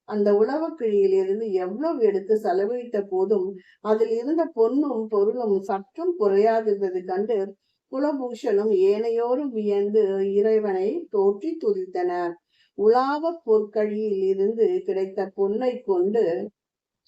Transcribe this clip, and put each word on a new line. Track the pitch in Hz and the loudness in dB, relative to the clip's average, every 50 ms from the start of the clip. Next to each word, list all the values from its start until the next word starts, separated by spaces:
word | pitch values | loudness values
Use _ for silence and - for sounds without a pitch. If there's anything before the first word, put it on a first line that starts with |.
| _ | _
அந்த | - 214 208 202 208 202 | -4 -2 2 4 4 4
உலவக்கிழியில் | 208 220 254 277 320 330 320 320 - 240 220 202 202 196 190 190 | 4 4 2 0 -2 -4 -4 -4 -4 -2 0 2 4 4 4 4
இருந்து | 190 190 190 202 220 226 214 | 2 2 0 -2 -2 -2 -2
எவ்வளவு | 185 185 185 185 208 254 311 330 320 262 | -2 -2 -2 -4 -4 -4 -4 -4 0 2
எடுத்து | 220 202 196 190 196 202 214 | 2 2 2 0 0 0 0
செலவழித்த | 214 214 185 175 190 202 220 247 247 233 233 - 202 | 0 0 0 0 0 0 -2 -2 -6 -6 -6 -6 -6
போதும் | 196 196 185 185 190 196 220 190 180 196 190 180 - _ _ _ | -4 -2 -2 0 0 2 0 0 0 -4 -6 -10 -16 _ _ _
அதில் | - 214 220 220 226 226 | -2 0 0 2 2 0
இருந்த | 226 233 240 285 320 330 320 | 0 -2 -2 0 0 0 0
பொன்னும் | - - 226 226 233 254 285 302 277 240 220 220 | 0 0 2 2 2 2 0 0 0 -2 -4 -4
பொருளும் | 214 220 202 202 220 240 247 233 214 196 190 | -2 0 2 2 2 0 -2 -2 0 0 -2
சற்றும் | 196 - 196 196 196 _ _ 320 339 370 349 349 | -2 -4 -6 -6 -6 _ _ -4 -4 -4 0 0
குறையாதிருந்தது | 214 196 196 196 214 226 226 226 220 214 202 202 196 185 185 180 180 | 2 2 4 4 4 4 2 2 0 0 -2 0 -2 -2 -4 -6 -6
கண்டு | 185 185 196 214 247 226 196 196 214 208 _ _ _ _ _ _ _ | -4 -4 -2 -2 -2 -2 -2 -2 -4 -8 _ _ _ _ _ _ _
குலபூஷணும் | 262 269 294 302 285 269 254 240 233 - - 240 202 196 214 220 202 185 190 | -4 -2 -2 -2 -2 -4 -6 -8 -8 -6 -2 0 0 2 2 2 2 4 4
ஏனையோரும் | 196 202 214 233 233 226 233 233 240 254 285 294 269 | 4 2 2 0 -2 -2 0 0 0 0 -2 -2 -4
வியந்து | 226 220 208 208 202 202 202 208 208 220 202 190 196 196 196 196 196 | -4 -4 -2 0 0 0 0 2 2 2 2 2 0 0 -2 0 2
இறைவனை | 202 214 220 220 214 208 202 190 185 190 220 302 349 339 - | 2 2 4 2 2 2 0 -2 -2 -2 -2 -4 -4 -6 -4
போற்றி | - 202 196 202 202 202 311 330 330 | 0 2 2 2 0 0 -4 -6 -6
துதித்தனர். | 330 262 214 202 190 - - - 359 359 359 349 349 349 339 349 - _ _ _ _ _ _ _ | -2 -2 -2 -2 -2 -4 -6 -4 -4 -2 -2 -2 -2 -4 -6 -8 -10 _ _ _ _ _ _ _
உலாவ | 196 202 220 233 247 262 277 294 302 320 330 339 330 - | 2 4 4 4 4 2 0 -2 -2 -2 -4 -4 -4 0
பொற்கழியில் | 226 220 214 214 208 - 220 208 214 208 214 220 208 196 190 190 | 2 2 2 2 0 -2 -2 -2 -2 -2 -4 -2 -2 -2 0 0
இருந்து | 190 190 196 196 214 226 226 214 185 180 185 - | 0 0 0 0 0 2 2 2 2 2 0 -2
கிடைத்த | 208 190 196 190 190 - 202 190 - - | -4 -4 -2 -4 -4 -4 -6 -6 -6 -2
பொன்னை | 202 196 202 214 240 254 247 226 - - | -2 -2 0 0 0 -2 -2 -2 -2 -2
கொண்டு | 196 185 175 180 202 220 226 196 165 175 196 208 208 - _ _ _ _ _ _ _ _ _ _ | -2 0 0 0 2 2 0 0 0 0 -2 -6 -10 -12 _ _ _ _ _ _ _ _ _ _